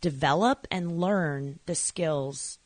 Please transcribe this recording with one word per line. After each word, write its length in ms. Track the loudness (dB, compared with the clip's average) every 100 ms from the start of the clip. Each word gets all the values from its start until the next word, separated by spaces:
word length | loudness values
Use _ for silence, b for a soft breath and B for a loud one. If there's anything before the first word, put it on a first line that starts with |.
develop 680 | -4 0 2 4 4 2 -2
and 280 | -4 -2 0
learn 600 | 2 2 2 -2 -6 -8 -6
the 80 | -2
skills 840 | -2 0 0 0 -2 -6 -10 -12